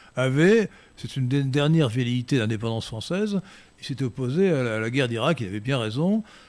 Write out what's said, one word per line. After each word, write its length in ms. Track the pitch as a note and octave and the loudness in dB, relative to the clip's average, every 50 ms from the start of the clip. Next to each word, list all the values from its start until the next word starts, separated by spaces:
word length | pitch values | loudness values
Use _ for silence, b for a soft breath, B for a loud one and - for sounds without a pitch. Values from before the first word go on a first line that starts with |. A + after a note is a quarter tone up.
| b b b | b b b
avait, 540 | B2+ C3 C3 C3 C#3+ E3 F#3+ A3 A3+ G3+ - b b b b b b | -2 0 2 4 4 6 6 6 4 2 0 b b b b b b
c'est 180 | - A#2+ - | -12 -8 -4
une 120 | C#3 B2+ B2 | -2 -2 0
des 140 | C3+ C#3+ | 0 0
dernières 460 | C#3 C3+ B2+ D3 C#3+ D3+ D#3+ E3 D#3 A#2+ | 0 0 0 2 2 4 4 4 4 2
velléités 480 | G#2+ C3 B2 A#2+ B2 B2+ B2 - D3 | 2 0 -2 0 -2 -2 -2 0 0
d'indépendance 500 | B2+ G#2+ G#2+ A2+ G2+ A2+ A2+ A2+ A2+ - | 0 0 0 -2 -2 -2 -4 -4 -4 -6
française, 540 | - A#2 A2 - - E3+ F#3+ G#3+ G#3+ G3+ F#3 b b b b b b b b | -8 -10 -10 -6 -4 -4 -2 -2 -2 -2 -4 b b b b b b b b
il 60 | - | -10
s'était 180 | - C3+ - C#3 | -8 -6 -4 -4
opposé 460 | B2 - - C3 B2 C3 E3+ G3 F#3+ | -6 -4 -4 -4 -2 0 2 2 2
à 120 | D#3+ C3+ | 2 2
la, 140 | B2+ A#2 A2 | 0 0 -2
à 40 | A2 | -2
la 100 | A2 A#2 | -2 0
guerre 180 | B2 C#3 C3+ A#2+ | 0 0 0 0
d'Irak, 320 | A2+ A2+ A#2 D#3+ E3+ - | 0 0 0 0 0 0
il 80 | A#2 F2+ | -2 -6
avait 120 | G2 G#2+ | -6 -6
bien 180 | G#2 B2+ C#3 B2+ | -4 -2 -2 -2
raison. 440 | A2+ A2 G#2+ C3+ D#3+ F#3+ G#3+ A3+ G#3 b b b b | -2 -2 -2 -2 0 0 0 0 -2 b b b b